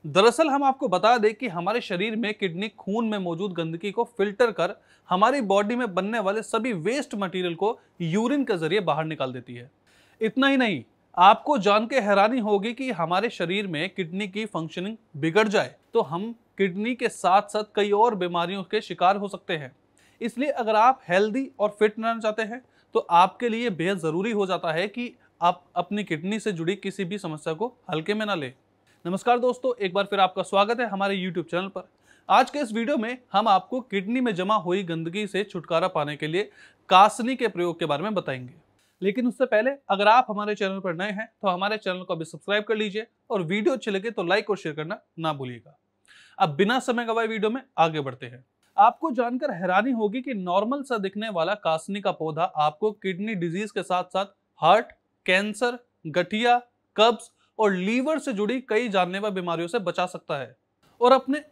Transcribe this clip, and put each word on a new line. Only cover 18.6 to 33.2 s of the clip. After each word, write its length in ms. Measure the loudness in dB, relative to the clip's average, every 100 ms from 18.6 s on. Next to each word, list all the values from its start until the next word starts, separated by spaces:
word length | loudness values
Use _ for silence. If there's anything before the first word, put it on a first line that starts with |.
के 160 | -4 -6
शिकार 360 | -6 2 2 2
हो 120 | -4
सकते 280 | -10 -6 -6
हैं। 160 | -6 _ _ _ _ _
इसलिए 300 | -8 -4 -4
अगर 260 | -2 2 4
आप 240 | 4 4 0
हेल्दी 400 | 2 2 -2 -6 -2
और 160 | -4 2
फिट 200 | 0 0
रहना 200 | -4 -2
चाहते 240 | -4 -4
हैं 200 | -6 -8 _ _ _
तो 120 | -4 4
आपके 380 | 6 6 2 -2
लिए 220 | -2 -4
बेहद 260 | -2 -2 0
ज़रूरी 340 | -2 -2 -2
हो 140 | 0 0
जाता 260 | -2 -2
है 160 | -2 -2
कि 240 | -6 -10 -12 _ _
आप 220 | 0 0 _ -6
अपनी 280 | -4 -6
किडनी 360 | -4 -4 -4 -4
से 120 | -4
जुड़ी 240 | -4 -4 -4
किसी 280 | -6 -6
भी 140 | -8 -6
समस्या 360 | -8 -8 -8
को 180 | -4 -6 _ -6
हल्के 240 | -6 -2
में 120 | -4 -2
ना 80 |
लें। 180 | -4 -6 -12 _ _ _ _
नमस्कार 340 | -6 -2 2 2
दोस्तों, 340 | 2 0 -4 -2
एक 160 | -2
बार 100 | -2
फिर 160 | -2 2
आपका 220 | 2 0
स्वागत 380 | 0 2 2 0
है 60 | -4
हमारे 280 | -2 -2 -2
YouTube 320 | -4 -6 -4
चैनल 180 | -6 -6
पर। 140 | -12 -16 _ _ _ 4
आज 220 | 4 4
के 80 | -2
इस 140 | -4
वीडियो 240 | -2 0 -2
में 200 | -2 -8